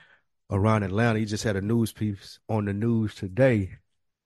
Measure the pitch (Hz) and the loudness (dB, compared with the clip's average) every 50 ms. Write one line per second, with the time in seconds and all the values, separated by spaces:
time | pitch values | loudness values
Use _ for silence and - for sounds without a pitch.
0 | - _ - _ _ _ _ _ _ _ - 98 95 110 110 107 101 92 92 104 | -20 _ -20 _ _ _ _ _ _ _ 0 2 4 4 4 4 2 0 0 2
1 | 120 120 110 107 113 101 107 104 - 117 101 98 95 104 117 117 113 107 - - | 2 2 2 0 -2 -2 -4 -4 -2 -2 -2 -2 -2 0 0 0 0 -2 -2 -4
2 | 110 107 101 95 - - - - _ - 110 107 104 101 98 101 107 117 117 113 | -4 -4 -4 -6 -10 -18 -20 -20 _ -4 -4 -2 -2 -2 -2 -2 -2 0 0 0
3 | 110 104 - - - 95 92 - 131 135 123 104 95 90 - - _ _ _ _ | 0 -2 -4 -8 -10 -8 0 2 4 4 4 2 0 -2 -6 -16 _ _ _ _
4 | _ _ _ _ _ | _ _ _ _ _